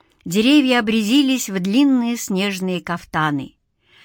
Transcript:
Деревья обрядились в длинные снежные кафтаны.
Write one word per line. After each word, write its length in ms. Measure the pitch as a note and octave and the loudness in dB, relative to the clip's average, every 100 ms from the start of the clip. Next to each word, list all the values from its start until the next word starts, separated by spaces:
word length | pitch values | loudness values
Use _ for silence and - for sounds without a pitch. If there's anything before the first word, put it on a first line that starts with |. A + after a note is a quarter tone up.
| _ _ | _ _
Деревья 560 | - F3+ A3+ D4+ B3+ A#3+ | -4 0 4 4 4 2
обрядились 680 | A3 A3+ G#3 C4+ C4+ C4 - | 2 0 2 2 2 0 -4
в 100 | F#3+ | -4
длинные 580 | F#3 A3 C#4+ B3+ A#3 A#3+ | 0 2 4 2 0 -6
снежные 640 | - F#3+ G3+ F#3+ F#3+ F3+ | -4 -2 -2 -4 -4 -6
кафтаны. 720 | E3+ F3 - E3+ D#3 C#3+ C3 _ _ _ _ _ | -6 -10 -6 -2 -2 -2 -8 _ _ _ _ _